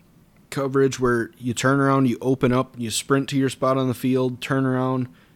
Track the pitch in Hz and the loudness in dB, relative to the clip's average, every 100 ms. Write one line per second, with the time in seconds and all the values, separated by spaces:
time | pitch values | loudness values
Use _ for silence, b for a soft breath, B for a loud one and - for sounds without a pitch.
0 | _ _ _ _ - 143 135 135 135 127 | _ _ _ _ -12 -6 0 2 2 2
1 | 123 117 113 - 120 110 131 139 139 135 | 0 0 -2 -6 -6 0 2 2 4 4
2 | 131 110 127 131 127 127 127 120 113 - | 2 0 -2 0 2 0 -2 -6 -6 -6
3 | - 139 135 139 135 - 131 135 131 117 | 0 0 0 -2 -2 0 -2 0 -2 -2
4 | 131 127 127 123 - 135 131 127 131 131 | 0 0 0 -4 -4 0 0 0 0 -2
5 | 123 B B | -4 B B